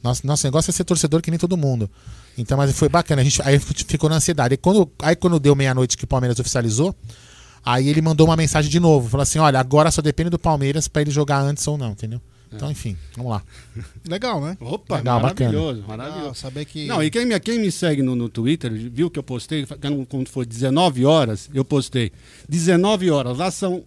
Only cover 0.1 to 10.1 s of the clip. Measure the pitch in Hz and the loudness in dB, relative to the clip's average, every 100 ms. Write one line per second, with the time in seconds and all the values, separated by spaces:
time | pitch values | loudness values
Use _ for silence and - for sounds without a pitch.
0.1 | 123 135 147 139 151 160 175 180 165 156 | -2 -2 0 2 0 0 -2 0 0 2
1.1 | 160 165 165 175 180 143 123 104 - - | 0 0 -2 0 0 0 0 -4 -8 -20
2.1 | - - - 113 135 139 131 151 170 - | -20 -16 -10 -2 2 2 2 4 2 2
3.1 | 143 131 - 139 143 - - - 151 156 | 2 4 2 4 2 2 -6 -4 0 2
4.1 | 160 - 156 123 135 180 208 175 _ 151 | 2 0 0 0 2 4 4 2 _ -2
5.1 | 170 180 170 139 139 135 127 127 - - | 2 2 4 4 4 2 2 0 -2 -2
6.1 | 131 123 117 123 131 117 107 170 - 110 | 0 0 -2 -2 0 0 0 0 -2 -14
7.1 | - - - - - - 123 135 151 160 | -18 -20 -20 -20 -10 -2 0 2 2 2
8.1 | 151 160 160 160 156 147 160 170 147 117 | 6 6 6 2 2 2 4 6 4 4
9.1 | 131 139 156 156 131 127 147 160 151 151 | 0 0 2 4 4 2 4 4 2 0